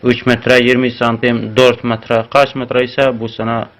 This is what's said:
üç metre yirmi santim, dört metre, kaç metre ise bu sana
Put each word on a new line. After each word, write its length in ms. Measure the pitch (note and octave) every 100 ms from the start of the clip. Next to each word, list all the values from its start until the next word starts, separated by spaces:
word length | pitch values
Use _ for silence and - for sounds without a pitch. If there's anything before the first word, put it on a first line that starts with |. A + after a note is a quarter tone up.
üç 220 | B2 B2 -
metre 380 | A#2+ A#2+ B2+
yirmi 280 | A#2+ B2+ B2+
santim, 640 | A#2 A#2 A#2 B2 A#2 A2 A2
dört 280 | B2+ B2
metre, 420 | A#2+ A2+ - A#2 A#2
kaç 220 | C#3 C3+ -
metre 280 | A#2+ B2+
ise 360 | B2 - C3+ A#2+
bu 100 | A2+
sana 400 | A2+ A2+ A#2 - _